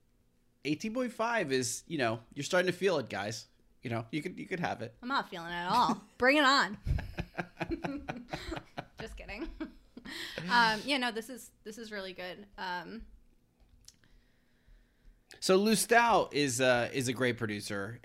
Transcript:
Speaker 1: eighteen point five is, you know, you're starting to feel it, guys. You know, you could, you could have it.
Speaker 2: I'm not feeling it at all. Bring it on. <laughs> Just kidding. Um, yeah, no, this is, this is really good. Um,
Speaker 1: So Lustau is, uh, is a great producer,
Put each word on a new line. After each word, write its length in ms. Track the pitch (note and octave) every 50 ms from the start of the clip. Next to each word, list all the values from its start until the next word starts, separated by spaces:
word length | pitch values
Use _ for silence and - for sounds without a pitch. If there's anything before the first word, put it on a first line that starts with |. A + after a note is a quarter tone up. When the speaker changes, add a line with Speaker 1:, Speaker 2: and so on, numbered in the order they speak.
| _ _ _ _ _ _ _ _ _ _ _ _ -
Speaker 1:
eighteen 260 | C#3+ D3+ D3+ - A3
point 200 | G#3+ C4 B3+ A#3
five 400 | B3 - A3 A#3 A#3+ A3 F3+ C#3
is, 320 | C3 C3 B2+ A#2 - - -
you 100 | - E3
know, 240 | D3 B2 A2+ A2+ A#2+ - - -
you're 100 | C#3+ C#3+
starting 260 | - - F3+ F3 F#3
to 60 | F3
feel 220 | - F#3 G3 F3 D3
it, 100 | A#2 A2
guys. 380 | G#2+ G2 G2+ G#2+ A2+ - - - _ _ _ _ _ _
You 60 | - B2
know, 160 | A#2 A2+ A2+ -
you 100 | - D3+
could, 180 | D3 F3+ F3 -
you 60 | -
could 160 | - F#3 F3
have 220 | E3 F#2 - -
it. 120 | A2 A2+ - -
Speaker 2:
I'm 80 | A#3 B3
not 220 | C#4 C4 G3+ -
feeling 180 | F#3+ F3 E3 E3+
it 60 | F3
at 160 | F3 F3 F3+
all. 320 | G#3 B3 A#3+ - A3 - - - _ -
Bring 180 | A#3+ B3+ C#4+
it 80 | D#4 D4
on. 320 | C4 C#4 C4+ G3+ F3+ G#3 - - - - - - - - - - - - - E3+ - - - D#3+ -
<laughs> 320 | E4 - - - C#4 C#4+ - - - - - - - - - - E4 - - - - - - - _ -
Just 160 | A3 A3 -
kidding. 320 | - - F#3 G3 A3 D#4+ E4 - - D#4 G#3 - - - _ _ - - - - - - - - - D#3+ F3
Um, 300 | A#3+ A#3+ A#3 A3 A3 G#3+ F#3
yeah, 140 | B3 C#4+ C4+
no, 120 | B3 A#3+
this 180 | G#3 A3+ A3 -
is, 200 | C4 A3+ - - - _ -
this 140 | G#3+ G#3+ A#3+
is 120 | A3+ G#3+
really 220 | G#3+ G3+ F#3+ F#3
good. 320 | F3+ F3+ F3+ F3+ E3+ - G3+ - - -
Um, 440 | F#3+ F#3 F3+ F3 E3+ F3 F#3+ A3+ A3 - - - - _ _ _ _ _ _ _ _ _ - - - - - _ _ _ - - _ _ _ _ _ _ _ _ _ - - - _ _ _ _ _ - - _ _ - - -
Speaker 1:
So 200 | - - F#3+ F#3+
Lustau 720 | G3+ A3 A3 - - - A#3+ A#3 A#3 A#3 G#3 E3+ - - -
is, 260 | C#3 D3 C#3 A#2+ B2
uh, 300 | C3 B2+ B2 A#2+ A#2+ -
is 160 | - C#3 B2+ B2
a 60 | C3
great 240 | G#2+ B2+ B2 A#2 A2+
producer, 600 | A#2 G#2+ G#2+ G#2 G#2+ - G#2+ G2+ G2 G#2 A#2 A#2+